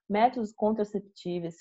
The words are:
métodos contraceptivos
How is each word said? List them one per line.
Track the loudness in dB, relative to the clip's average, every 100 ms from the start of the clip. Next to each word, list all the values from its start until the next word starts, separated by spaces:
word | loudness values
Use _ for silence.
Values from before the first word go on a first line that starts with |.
| -4
métodos | 2 2 2 -6
contraceptivos | -2 0 0 -2 -4 -8 -10 -6 -4 -6 -8